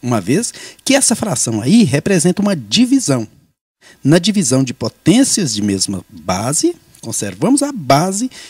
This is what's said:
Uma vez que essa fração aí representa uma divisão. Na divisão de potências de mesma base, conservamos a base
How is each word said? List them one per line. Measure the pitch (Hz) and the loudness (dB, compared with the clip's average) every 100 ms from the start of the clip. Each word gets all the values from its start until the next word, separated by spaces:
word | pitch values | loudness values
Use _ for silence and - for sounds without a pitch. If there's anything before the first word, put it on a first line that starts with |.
Uma | 123 120 | -2 -4
vez | 90 151 240 - - - | 0 -2 -2 -10 -20 -14
que | - | -2
essa | 269 - | 0 0
fração | 226 220 139 - 110 | -2 -2 -4 -2 -2
aí | 117 220 | 2 4
representa | 190 139 202 190 175 175 | 4 2 2 2 2 0
uma | 202 185 | -2 -2
divisão. | 104 - 247 269 - 131 113 _ _ _ _ _ - _ | -4 0 2 2 0 -2 -4 _ _ _ _ _ -20 _
Na | 135 170 | 2 2
divisão | 175 208 139 131 | 4 0 0 0
de | 131 | 0
potências | 127 117 _ - 208 269 - 165 | -4 -8 _ 2 4 2 0 -2
de | 107 | -2
mesma | 104 98 - 95 - | -2 -2 -2 -8 -10
base, | 85 80 95 113 147 330 339 _ _ | -18 -6 -4 -2 -2 -2 -4 _ _
conservamos | - 110 104 92 160 277 | -10 -8 -8 -4 0 0
a | 277 | 0
base | 285 127 139 180 196 254 - - | -6 2 2 2 -4 -8 -10 -20